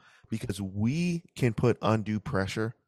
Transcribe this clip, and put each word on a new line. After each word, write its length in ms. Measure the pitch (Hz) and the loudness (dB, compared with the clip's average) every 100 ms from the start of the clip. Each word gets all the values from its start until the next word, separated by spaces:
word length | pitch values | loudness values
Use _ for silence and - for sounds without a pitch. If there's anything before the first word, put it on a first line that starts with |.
| - - _ | -20 -20 _
because 320 | 113 120 98 | -6 -6 -6
we 600 | 98 98 110 156 175 170 - - | -6 -2 0 0 0 -2 -6 0
can 180 | 123 | 0
put 240 | 110 120 107 | 4 2 4
undue 400 | - 110 107 107 | 2 2 0 -4
pressure 540 | - 95 95 - 110 - | -2 -2 -2 -2 -4 -6